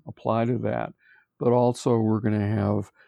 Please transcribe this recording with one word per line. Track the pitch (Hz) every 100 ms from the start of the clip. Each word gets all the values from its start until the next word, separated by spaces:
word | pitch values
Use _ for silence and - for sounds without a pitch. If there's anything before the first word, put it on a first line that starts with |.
| -
apply | - - 113 117
to | 120
that, | 110 120 - - _ _ _ -
but | -
also | 123 123 120 - 117
we're | 110 107
gonna | 107 107 104
have | 107 101 104 104 _